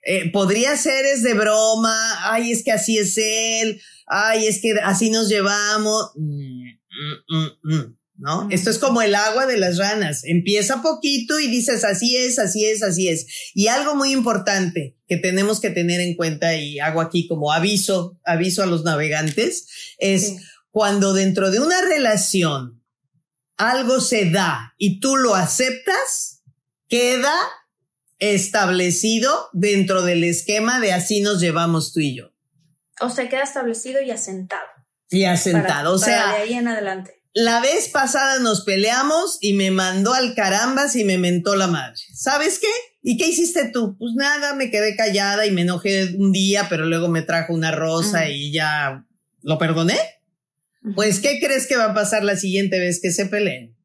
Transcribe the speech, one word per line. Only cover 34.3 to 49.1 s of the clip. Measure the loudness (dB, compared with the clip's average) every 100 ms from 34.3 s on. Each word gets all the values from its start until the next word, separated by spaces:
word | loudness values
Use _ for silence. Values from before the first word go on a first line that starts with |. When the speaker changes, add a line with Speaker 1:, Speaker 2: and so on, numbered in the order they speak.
| -8 -8 -10 -10 -20 _ _ _
Speaker 1:
Y | 0
asentado, | 2 2 2 2 2
Speaker 2:
Para, | 0 2
Speaker 1:
o | 2
sea, | 2 2
Speaker 2:
para | 2 0
de |
ahí | -2
en | -2 -2
adelante. | -2 -4 -6 -10 -20 _
Speaker 1:
la | 0 2 2
vez | 2 0 0
pasada | 0 0 2 2 2
nos | 2 0
peleamos | 0 0 2 2 2 2 0 -2
y | 0
me | 2 2
mandó | 2 0 0 2
al | 2 0
carambas | 0 0 0 0 0 0 0
y |
me | 0 2
mentó | 2 0 0 0
la | 0
madre. | -2 -6 -14 -16
¿Sabes | -6 -2 0 0 0
qué? | -2 -4 -8 _
¿Y | -2 0
qué | 0
hiciste | 2 0 0 -2
tú? | -2 -4 -4
Pues | -6 -2
nada, | 0 0 -2
me | -4 -2
quedé | 0 -2 0
callada | 0 0 0 0 0
y |
me | 2
enojé | 0 0 0 0 0 2
un | 2
día, | 4 2 0 0
pero | -2 0
luego | 0 0
me | -2
trajo | 0 -2 0
una | -2 0
rosa | -2 0 0 0 0
Speaker 2:
Mm. | -2
Speaker 1:
y | -4 -4
ya | -2 -2 0 -2 -6 -16